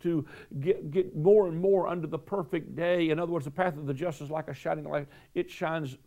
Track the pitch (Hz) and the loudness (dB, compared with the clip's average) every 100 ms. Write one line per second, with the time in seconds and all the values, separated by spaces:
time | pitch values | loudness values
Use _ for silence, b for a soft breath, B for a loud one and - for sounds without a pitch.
0 | 170 165 120 B B 139 151 208 160 175 | 0 0 -2 B B -2 0 0 0 0
1 | 185 156 165 214 180 160 190 196 160 175 | 0 2 6 6 4 2 4 4 2 -2
2 | 156 156 - 202 156 170 139 131 175 180 | -4 -6 -4 -4 -2 -4 -4 -2 2 4
3 | 165 156 170 170 143 185 185 147 143 135 | 4 2 0 -2 -2 0 0 0 -4 -2
4 | 175 147 147 156 151 139 165 160 147 147 | -2 -4 -6 -6 -6 -6 -4 -4 -2 -4
5 | 143 B B 180 180 - 160 160 139 131 | -4 B B -4 -4 -2 -2 0 -4 -8